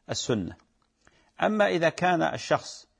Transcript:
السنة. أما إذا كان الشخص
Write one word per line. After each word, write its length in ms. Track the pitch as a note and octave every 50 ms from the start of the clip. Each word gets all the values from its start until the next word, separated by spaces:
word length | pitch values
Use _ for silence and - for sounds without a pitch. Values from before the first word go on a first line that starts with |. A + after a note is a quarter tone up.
| _ -
السنة. 460 | - - - - B2+ G#2+ F2+ D#2 - - _ _ _ _ _ _ _ _ _ _ _ _ _ _ _ - -
أما 260 | F#3+ G#3+ G#3+ G#3 G3
إذا 200 | F#3 E3+ E3 D#3+
كان 340 | - - F3 F3+ F3+ E3 E3
الشخص 680 | D3+ - A#2+ - - D#3 C#3+ - - - - - _ _ _